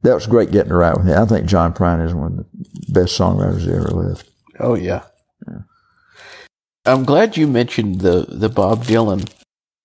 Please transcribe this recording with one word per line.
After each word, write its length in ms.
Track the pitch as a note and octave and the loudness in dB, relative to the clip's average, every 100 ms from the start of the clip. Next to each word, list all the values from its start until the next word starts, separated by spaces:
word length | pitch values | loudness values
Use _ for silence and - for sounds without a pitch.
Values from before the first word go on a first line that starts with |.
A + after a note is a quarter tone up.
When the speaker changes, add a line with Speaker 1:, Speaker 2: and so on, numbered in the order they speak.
Speaker 1:
that 120 | - A2 | 2 0
was 100 | G#2+ | 2
great 260 | A#2 G#2 | 2 4
getting 180 | G2+ - | 2 2
to 60 | F2 | 2
write 220 | E2+ - | 2 2
with 80 | F2+ | 2
him. 140 | D#2+ | 2
I 40 | A2 | 2
think 200 | G#2+ E2+ | 0 2
John 280 | F#2 E2+ | 2 0
Prine 300 | E2+ F2 E2+ E2 | 0 0 0 -2
is 80 | |
one 180 | E2+ D#2 | -4 -6
of 60 | F2 | -8
the 540 | - - - - - | -10 -16 -18 -16 -2
best 240 | - F2+ - | 0 0 0
songwriters 460 | F2+ F#2+ F#2+ F#2 F2 | 0 0 0 -2 -2
that 100 | F2 | -2
ever 140 | - | -2
lived. 400 | F2+ F2 F2+ - _ _ _ | -2 -4 -6 -14 _ _ _
Speaker 2:
Oh, 140 | B2 A2+ | -2 -2
yeah. 280 | F2+ F2 - _ _ _ - | -2 -6 -10 _ _ _ -20
Speaker 1:
Yeah. 120 | - - _ _ _ _ _ - - - _ _ _ - | -18 -20 _ _ _ _ _ -20 -20 -20 _ _ _ 0
Speaker 2:
I'm 180 | C3 | 0
glad 340 | C3 C#3+ A3 E3+ | 2 2 2 2
you 100 | D#3 | 2
mentioned 540 | A#2+ A#2+ - G#2 F#2 | 2 0 -2 -4 0
the, 240 | F#2 F2 - | 2 0 -2
the 200 | - A2 | -4 -4
Bob 340 | A#2 G2 A2+ A#2+ | 0 0 0 0
Dylan, 440 | A2+ A2 G2 G#2 _ _ _ _ _ | 0 2 -2 -6 _ _ _ _ _